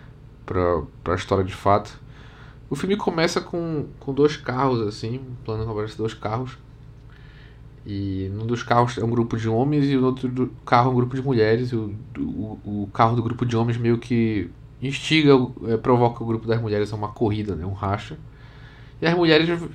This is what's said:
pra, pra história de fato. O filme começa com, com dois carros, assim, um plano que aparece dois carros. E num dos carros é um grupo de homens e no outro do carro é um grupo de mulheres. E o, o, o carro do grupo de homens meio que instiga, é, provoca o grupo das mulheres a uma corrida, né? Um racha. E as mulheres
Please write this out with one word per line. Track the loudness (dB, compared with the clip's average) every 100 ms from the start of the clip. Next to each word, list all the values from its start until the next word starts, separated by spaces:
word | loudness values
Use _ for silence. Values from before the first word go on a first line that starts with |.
| -20 -20 -20 -16 -6
pra, | 0 2 0 -4 -8
pra | -4 -4
história | 0 0
de | 0
fato. | -2 2 2 0 -14 -20 -20 -20 -20 -20 -18 -10
O | -4
filme | -2 0
começa | 0 0 0 -2
com, | -4 -6 -4 -4 -6 -10
com | -6
dois | 2 2 2
carros, | -6 0 0 0
assim, | -2 -4 -8 -8
um | -10 -12
plano | -6 -4
que | -4
aparece | -4 -6 -4
dois | -6 -4
carros. | -6 -4 -6 -10 -20 -20 -20 -20 -20 -20 -20 -20 -20 -20 -20 -18 -10
E | -6 -4 -4 -4
num | -4 -4
dos | -2
carros | 2 2 2 0
é |
um | -2
grupo | 0 0 -2
de | 0
homens | 2 2 2 2
e | 4
no | 2
outro | 0 -2
do | -2 -2 -4 2
carro | 4 4
é |
um | 4
grupo | 2 0
de |
mulheres. | 0 4 4 4 0
E | -4
o, | -4 -8 -10 -8
o, | -6 -6 -8 -10 -8 -6
o | -4
carro | 2 4 4
do |
grupo | -2 -2 0
de | 0
homens | 0 0
meio | 2 2
que | 2 0 2 0 -4 -10 -20 -10
instiga, | -8 -6 0 4 8 6 4 -4 -2
é, | 0
provoca | 4 4 4 0
o | -4
grupo | -4 0
das | 0
mulheres | 0 0 -2
a | -4
uma | -6
corrida, | 0 0 0 -2 -4
né? | -6
Um |
racha. | -4 -2 -2 -6 -14 -16 -20 -20 -20 -20 -20 -20 -4
E | 0
as |
mulheres | 4 6 6 4 0 -4